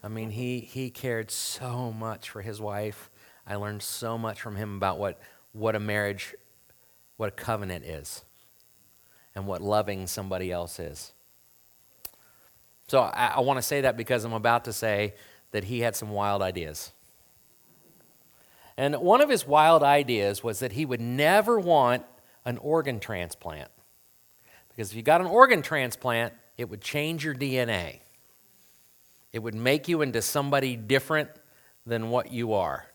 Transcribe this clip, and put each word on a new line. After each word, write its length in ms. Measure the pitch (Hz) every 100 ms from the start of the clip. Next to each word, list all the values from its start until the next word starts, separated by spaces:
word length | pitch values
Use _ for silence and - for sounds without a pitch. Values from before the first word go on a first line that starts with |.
I 60 | 107
mean, 220 | 110 110
he, 300 | 107 123 123
he 300 | 113 131 131
cared 400 | 120 131 117 107
so 640 | - - - 127 123 123
much 380 | 110 113 110 -
for 100 | 107
his 200 | 104 104
wife. 500 | 107 101 107 101 - _ - - -
I 100 | 101
learned 260 | 104 104
so 340 | - - 117 117
much 240 | 113 104
from 160 | 117 101
him 200 | 107 98
about 220 | 95 85
what, 220 | 101 82 - - _
what 220 | 107 110
a 60 | 110
marriage, 540 | 104 104 104 101 - - _ _ _ _ _ _ _ _
what 100 | 107
a 40 |
covenant 520 | - - 110 98 87
is, 400 | 78 78 73 - - _ _ _ _ _ _ _ _ _ _
and 120 | - 98
what 140 | 90
loving 460 | 98 107 104 98 92
somebody 440 | - 95 92 92
else 280 | 87 87 -
is. 340 | 80 73 - _ _ _ _ _ _ _ _ _ - _ _ _ _ _ _ _ _
So 120 | 135
I, 340 | 110 - 120 -
I 40 |
wanna 220 | 131 131
say 200 | 117 143
that 140 | 135 117
because 280 | 113 127
I'm 80 | 113
about 320 | 110 113 120
to 80 | 120
say 420 | 107 113 101 104 - - - _
that 140 | 107
he 160 | 98 120
had 140 | 117
some 160 | 110 107
wild 300 | 104 101 101
ideas. 520 | 95 92 78 76 - _ _ _ _ _ _ _ _ _ _ _ _ _ _ _ _ _ - -
And 200 | 139 147
one 240 | 175 233
of 80 | 294
his 180 | 233 135
wild 360 | 147 156 165
ideas 600 | 139 147 135 117 101 101
was 160 | 117 104
that 120 | 127
he 120 | 107
would 160 | 151 123
never 600 | 117 127 151 196 208 233
want 440 | 175 160 123 123 - - _ _
an 140 | - 123
organ 420 | 147 160 139 117
transplant. 680 | - 101 87 - 85 78 - _ _ _ _ _ _ _ _ - _
Because 220 | - 101
if 60 | 107
you 60 |
got 200 | 113 165
an 40 | 185
organ 360 | 220 262 208
transplant, 720 | 139 151 127 - 127 117 117 - _ -
it 100 | 104
would 140 | 101
change 420 | - 151 151 165
your 100 | 156
D 240 | 131 139 131
N 120 | 120
A. 320 | 101 82 - _ _ _ _ _ _ _ _ _ _ _ _ _
It 60 | 113
would 160 | 113
make 340 | 107 120 151 165
you 140 | 165
into 180 | 143 117
somebody 560 | 104 147 143 139 135 123
different 540 | 107 135 - 156 147 - _ _ _ _ -
than 240 | 117 113
what 220 | 120 -
you 200 | 127 117
are. 340 | 104 85 67 -